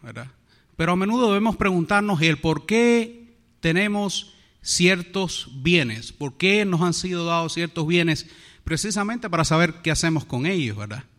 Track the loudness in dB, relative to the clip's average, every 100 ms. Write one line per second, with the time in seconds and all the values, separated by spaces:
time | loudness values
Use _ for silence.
0 | -16 -16 -16 -20 _ _ _ -4 0 2
1 | 2 2 4 4 2 0 0 0 2 2
2 | 2 2 2 2 0 -2 0 2 4 4
3 | 0 -10 -20 _ _ _ 0 2 0 0
4 | -2 -4 -8 _ _ _ -6 2 4 2
5 | -2 -4 -4 -6 -10 -6 2 2 2 -4
6 | -10 -10 -10 -2 0 2 2 0 0 -2
7 | -4 -4 -2 -2 -2 -4 -6 -4 0 2
8 | 2 0 -4 -20 -20 -16 -6 -4 -2 -2
9 | -4 -4 -4 -2 2 2 2 0 -2 0
10 | 0 0 -2 -4 -2 0 -2 -4 -8 -10
11 | -14